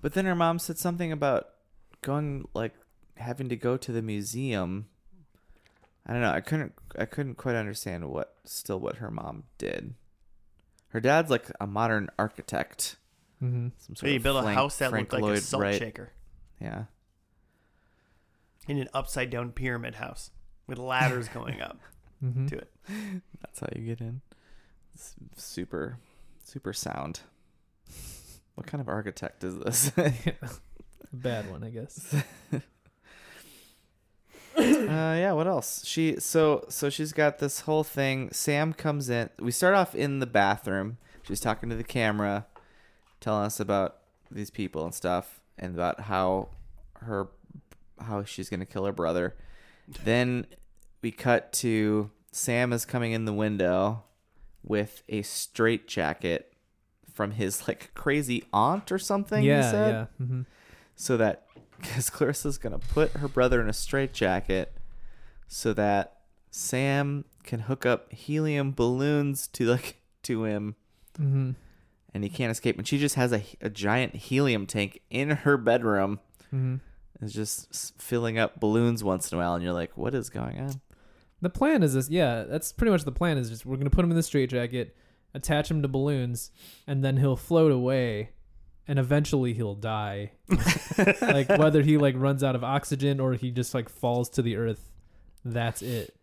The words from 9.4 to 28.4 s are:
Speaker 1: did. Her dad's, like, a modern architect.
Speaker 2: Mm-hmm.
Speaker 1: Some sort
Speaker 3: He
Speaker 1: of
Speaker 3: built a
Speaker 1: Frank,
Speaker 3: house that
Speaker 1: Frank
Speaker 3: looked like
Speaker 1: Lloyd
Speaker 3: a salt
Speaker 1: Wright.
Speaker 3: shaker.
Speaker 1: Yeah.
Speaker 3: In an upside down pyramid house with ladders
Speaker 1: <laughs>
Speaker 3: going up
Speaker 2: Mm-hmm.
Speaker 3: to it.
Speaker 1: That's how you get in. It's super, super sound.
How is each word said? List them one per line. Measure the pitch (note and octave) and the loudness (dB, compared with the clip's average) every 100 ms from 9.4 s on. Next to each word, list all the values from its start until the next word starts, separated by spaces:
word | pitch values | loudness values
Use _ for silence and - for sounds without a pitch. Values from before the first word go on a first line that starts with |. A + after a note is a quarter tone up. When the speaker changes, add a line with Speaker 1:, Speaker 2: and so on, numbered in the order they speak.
| - _ | -16 _
Speaker 1:
did. | G1+ G1+ - A#2+ _ _ _ - _ _ _ _ _ | -8 -6 -10 -16 _ _ _ -20 _ _ _ _ _
Her | A#2 | -2
dad's, | A#2 D3+ E3 | 4 4 4
like, | B2 - - | 2 0 -8
a | G2+ | -6
modern | G2+ A#2 A2 G2+ - | 0 2 2 -2 -2
architect. | G#2+ - - - - - - - _ _ _ _ | -2 -2 -6 -4 -4 -6 -8 -8 _ _ _ _
Speaker 2:
Mm-hmm. | B2+ A#2+ A#2+ - | -4 -2 -4 -8
Speaker 1:
Some | - - | -18 -6
sort | C#3+ | -2
Speaker 3:
He | C#3 | 0
Speaker 1:
of | |
Speaker 3:
built | A#2+ C3+ | 2 2
a | |
Speaker 1:
Frank, | A2 G#2 | 2 2
Speaker 3:
house | C#3 - | 0 0
that | C3+ | 0
Speaker 1:
Frank | A2+ G#2+ | 0 -2
Speaker 3:
looked | C3 | 0
like | G#2+ | 2
Speaker 1:
Lloyd | G#2 | 2
Speaker 3:
a | |
salt | - C3 | 0 0
Speaker 1:
Wright. | G2+ G2+ | 2 0
Speaker 3:
shaker. | A2+ - - - - - - - | -2 -10 -18 -20 -20 -20 -20 -12
Speaker 1:
Yeah. | - G2 A2 _ _ _ _ _ _ _ _ _ _ _ _ _ _ _ _ _ - | -10 -8 -10 _ _ _ _ _ _ _ _ _ _ _ _ _ _ _ _ _ -8
Speaker 3:
In | C#3+ | -6
an | C3 | -4
upside | C3+ C3 - B2+ | -4 -4 -4 -4
down | B2 A#2+ | -4 -6
pyramid | A#2+ C3 A#2+ A#2 A2+ | -4 -4 -4 -6 -10
house | - - - - - - - | -12 -12 -16 -18 -20 -20 -14
with | B2+ | -10
ladders | B2+ B2+ C3 B2+ A2+ | -4 2 2 0 -6
Speaker 1:
<laughs> | |
Speaker 3:
going | A#2+ A#2+ B2 | -10 -10 -8
up | - - - - - _ | -10 -12 -20 -20 -20 _
Speaker 2:
Mm-hmm. | C3 B2 C3+ | -6 -4 -4
Speaker 3:
to | D3+ | -6
it. | - _ - G#3 G#3 F#3+ - - | -12 _ -14 -12 -10 -12 -14 -20
Speaker 1:
That's | - - | -18 -12
how | - - | -10 -8
you | A2+ | -8
get | A#2 | -8
in. | A#2 B2 - - _ - _ - - - | -8 -10 -14 -20 _ -20 _ -20 -20 -20
It's | - - - - | -20 -20 -20 -18
super, | - - F2+ E2+ D2+ B2 _ _ - - | -14 -10 -8 -6 -8 -10 _ _ -20 -20
super | - C#3 - | -16 -12 -10
sound. | G2+ - - C#2+ E2+ - _ _ _ _ _ - - - - - - | -8 -8 -8 -8 -10 -16 _ _ _ _ _ -20 -18 -16 -18 -20 -20